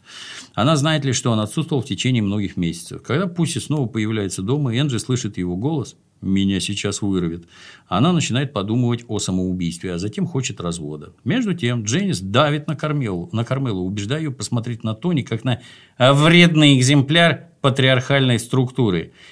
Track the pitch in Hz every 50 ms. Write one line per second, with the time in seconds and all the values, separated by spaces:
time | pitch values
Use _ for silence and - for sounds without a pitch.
0 | _ - - - - - - - - - - - 107 143 165 143 135 160 160 151
1 | 139 135 117 - - 127 113 107 107 104 - 165 156 - 156 135 - - 101 -
2 | - 127 127 120 104 98 101 107 101 92 - 95 87 85 80 - - - - -
3 | - - 117 156 196 180 175 - 170 143 - 117 - - 143 156 135 110 - 113
4 | 107 107 113 110 101 95 - - 95 101 131 147 147 127 113 123 147 147 123 107
5 | - - 127 123 - 107 - - 90 87 90 92 110 147 165 147 104 - - _
6 | _ _ _ - - 98 95 98 98 98 98 92 - - 104 101 - 101 98 -
7 | 110 98 95 92 87 82 82 87 85 - - - - - - - _ - 90 95
8 | 127 175 180 160 123 - 113 127 147 135 - 104 95 101 113 123 123 120 120 120
9 | - - 110 101 - - 92 92 92 92 90 90 87 85 82 - - 92 87 85
10 | 92 107 - - 185 - - 135 127 - 110 - 87 87 85 85 78 73 76 76
11 | 78 87 - _ - 117 180 254 247 202 175 175 - 120 123 120 107 104 117 180
12 | 202 196 147 87 95 95 101 120 151 147 147 151 147 - 151 143 - 151 147 147
13 | 131 107 92 87 85 87 - 110 120 - 131 139 139 123 104 92 90 95 98 104
14 | 101 104 135 160 160 156 - - - - 120 117 110 120 120 113 - 110 110 -
15 | - 180 175 135 113 - 113 110 - 131 117 - - - - - - _ _ -
16 | 123 131 139 139 151 165 170 175 175 170 165 151 151 147 139 127 127 127 147 147
17 | 127 - 156 170 170 165 151 - - - _ _ - 139 127 131 131 131 131 123
18 | 123 - 139 139 131 127 120 117 120 - - 127 127 120 - - 127 107 90 85
19 | 82 - - - - -